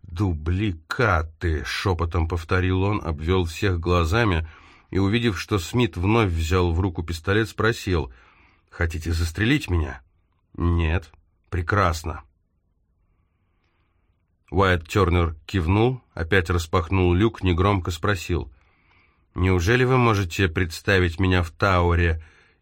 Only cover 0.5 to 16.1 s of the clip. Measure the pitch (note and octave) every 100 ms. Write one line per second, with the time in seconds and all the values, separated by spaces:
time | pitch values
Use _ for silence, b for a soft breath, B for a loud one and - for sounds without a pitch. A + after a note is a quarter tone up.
0.5 | F2+ G#2+ E2 _ - A#2 E2+ D#2+ - F2
1.5 | D2+ - - G2+ E2 E2 F2 E2 F2 -
2.5 | F#2 F2+ F#2 G2 G#2 - D2 D#2 F#2+ E2
3.5 | - G2+ F2 E2+ F2 D#2+ A2 A2+ E2 D#2+
4.5 | B B B B F#2 G2 A#2 A#2 F2+ -
5.5 | G#2 E2+ B2 A#2+ - F#2 A2+ G#2 E2+ D#2+
6.5 | F#2 F2+ E2 F#2+ F2 D#2+ E2 - G#2 A2
7.5 | - G#2 A#2 - F2 B1 b b b b
8.5 | b b - E2+ E2 E2 E2+ E2+ - A2
9.5 | D3 - F2+ C#2 B1+ _ _ _ _ _
10.5 | - E2+ E2+ D#2+ F2+ - _ _ _ _
11.5 | F2 E2+ G2+ F2+ D#2 D#2+ D2 - _ _
12.5 | _ _ _ _ _ _ _ _ _ _
13.5 | _ _ _ _ _ _ _ _ _ _
14.5 | E2+ F#2+ F2 D#2+ G#2+ F2+ F2 E2 D#2+ -
15.5 | F#2+ D#2+ G2+ A#2+ B2+ _